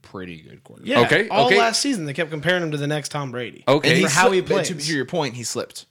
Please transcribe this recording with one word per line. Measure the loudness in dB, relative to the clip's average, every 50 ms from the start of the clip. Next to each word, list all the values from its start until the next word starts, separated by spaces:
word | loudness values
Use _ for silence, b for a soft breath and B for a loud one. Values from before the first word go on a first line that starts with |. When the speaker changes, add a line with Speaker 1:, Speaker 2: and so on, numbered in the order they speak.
Speaker 1:
pretty | -20 -16 -14 -14 -12 -12 -14 -16
good | -18 -20 -20 -20 _
quarterback. | -20 -20 -14 -6 0
Speaker 2:
Yeah, | 2 4
Speaker 3:
Okay, | 4 4 4 0 0 0
Speaker 2:
all | 2 2 4
Speaker 3:
okay. | 6 6
Speaker 2:
last | 4 4 2 2 0
season | -2 -2 -2 -4 -4
they | -6 -4
kept | -4 -4 -4
comparing | -6 -4 0 0 0 0 0
him | -4
to | -4
the | -4 -4
next | -4 -4 -4 -6 -6
Tom | -8 -8 -8 -8
Brady. | -8 -8 -10 -10 -12 -4 2
Speaker 3:
Okay. | 2 2 4 4 4 4 4
Speaker 2:
And | 4 4
for | 4
how | 4 4 4
he | 4 2
Speaker 1:
But | 0 0
Speaker 2:
plays. | 0 0 0 -2
Speaker 1:
to, | -4
to | -6 -4 -2 -2
your | -2 -2
point, | -2 -2 -4 -2 -4 -4
he | -8 -8
slipped. | -8 -6 -6 -8 -8 -10 -18 -18 _